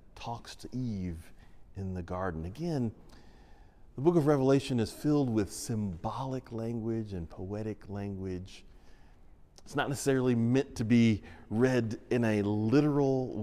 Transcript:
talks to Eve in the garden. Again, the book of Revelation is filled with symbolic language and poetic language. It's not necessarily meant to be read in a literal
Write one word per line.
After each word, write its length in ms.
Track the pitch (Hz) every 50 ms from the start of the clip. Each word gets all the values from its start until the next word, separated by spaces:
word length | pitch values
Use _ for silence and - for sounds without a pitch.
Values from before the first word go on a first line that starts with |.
| - - -
talks 400 | - - 117 117 113 - - -
to 120 | - - -
Eve 600 | - 127 127 117 107 95 92 90 82 82 - - - - - - - - - - -
in 180 | 101 98 95 92
the 80 | 90
garden. 440 | 85 87 90 90 95 92 80 80 80
Again, 440 | 90 101 147 165 175 160 135 120 110 - - - - - - - - - - - - - - - - - - - - -
the 60 | 127
book 160 | 135 170 175
of 100 | 165 135
Revelation 540 | 151 147 135 131 135 139 139 - - 131 117
is 100 | 107 -
filled 400 | - - - 147 147 147 139 123
with 220 | 110 107 98 -
symbolic 960 | - - - - 117 107 104 98 85 82 - 110 - 123 135 135 131 127 127 -
language 640 | 117 110 113 117 117 113 107 113 113 113 110 101
and 160 | 98 87 82 -
poetic 600 | - - 95 95 104 107 107 107 101 - - -
language. 760 | 98 101 101 101 98 95 95 95 92 90 95 98 - - - - - - - - - - - - - - - - - - - - - - -
It's 120 | - -
not 120 | 143 123 123
necessarily 460 | 139 - - 139 135 131 127 127 120
meant 400 | 113 113 117 127 135 131 - -
to 80 | - 117
be 380 | 107 120 117 117 113 107 95 - - - - - -
read 480 | 104 113 127 131 127 123 117 107 117 - - -
in 140 | - 120 117
a 180 | 110 107 104
literal 920 | 101 101 104 107 110 110 131 147 147 151 139 143 139 135 135 131 127 117 - 107